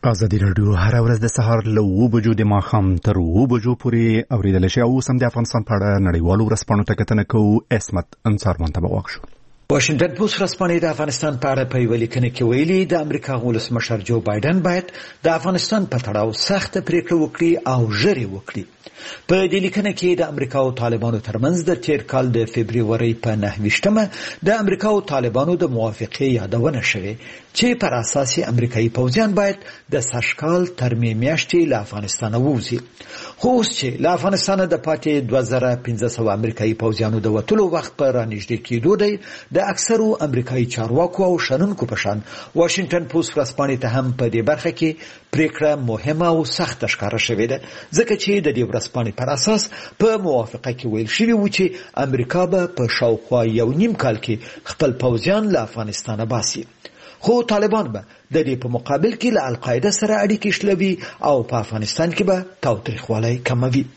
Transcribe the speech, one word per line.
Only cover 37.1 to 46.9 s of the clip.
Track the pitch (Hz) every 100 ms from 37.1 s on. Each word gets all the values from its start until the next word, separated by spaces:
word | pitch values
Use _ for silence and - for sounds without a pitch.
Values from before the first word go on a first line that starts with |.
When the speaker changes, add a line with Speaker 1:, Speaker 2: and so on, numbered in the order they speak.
| 110 110
Speaker 2:
د | 107
وتلو | 110 214 190
وخت | 165 139 -
په | 139
رانږدې | 123 113 104 98 113 -
کېدو | 117 131 202
دی، | 208 208 - - - 147
د | 196
اکثرو | 185 - 226 220 - 151
امریکایي | 127 123 127 120
چارواکو | 123 113 123 170 180 185
او | 175 -
شنونکو | 131 196 196 120
په | 101
شان | 101 104 101 - - -
واشنګټن | 170 185 170 175 170
پوسټ | 165 160 -
ورځپاڼې | 139 - 139 131
ته | 123
هم | 123 127
په | 123 123
دې | 110 113
برخه | 151 170
کې | 165 160 156 - - _
پریکړه | - 156 - 151 147 123
مهمه | 110 143 156 165
او | 165 156
سخته | - 160 -
ښکاره | -